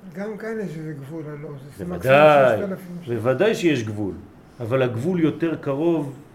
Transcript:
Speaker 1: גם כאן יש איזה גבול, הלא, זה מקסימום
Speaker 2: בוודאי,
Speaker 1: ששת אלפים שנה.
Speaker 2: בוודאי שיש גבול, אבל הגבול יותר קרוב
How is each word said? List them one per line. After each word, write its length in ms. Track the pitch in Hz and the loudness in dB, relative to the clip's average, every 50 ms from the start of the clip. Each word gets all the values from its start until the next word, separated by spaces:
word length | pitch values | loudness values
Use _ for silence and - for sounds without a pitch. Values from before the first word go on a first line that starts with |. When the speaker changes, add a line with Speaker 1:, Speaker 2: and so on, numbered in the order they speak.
| - 185 151 | -20 -16 -12
Speaker 1:
גם 240 | 180 202 220 220 | -10 -10 -8 -8
כאן 220 | 190 220 220 226 220 | -10 -8 -8 -6 -6
יש 180 | 202 165 151 | -6 -6 -8
איזה 160 | 160 156 156 156 | -8 -10 -10 -10
גבול, 300 | 135 135 131 160 165 151 | -10 -12 -12 -12 -10 -10
הלא, 220 | 147 151 143 147 156 147 139 - 143 - | -10 -12 -12 -12 -12 -14 -14 -16 -16 -12
זה 80 | 98 - | -10 -8
מקסימום 120 | - 90 85 | -8 -6 -2
Speaker 2:
בוודאי, 580 | - 131 131 143 151 151 151 143 135 123 113 | 4 6 6 8 8 8 8 8 6 6 4
Speaker 1:
ששת 140 | 104 104 98 | 2 -2 -4
אלפים 240 | 95 - - - - - - | -6 -8 -10 -14 -14 -14 -8
שנה. 120 | 117 120 | -6 -4
Speaker 2:
בוודאי 400 | 113 104 127 131 127 185 220 220 | -2 0 0 2 2 2 2 2
שיש 280 | - 175 170 147 127 110 | 2 2 2 2 2 -2
גבול, 300 | 110 107 104 104 95 85 85 - - - - - - - - | -4 -4 -4 -4 -6 -6 -8 -14 -18 -20 -20 -20 -20 -14 -10
אבל 220 | 120 107 123 135 | -6 -2 0 0
הגבול 380 | 127 120 110 113 127 175 185 175 | 0 0 0 -2 -2 -2 0 2
יותר 360 | 165 147 139 147 165 165 151 | 2 2 0 0 -2 -4 -4
קרוב 640 | - - 147 135 139 160 170 170 156 143 139 131 - - - | -4 -4 -6 -4 0 0 0 0 0 -2 -6 -10 -14 -20 -20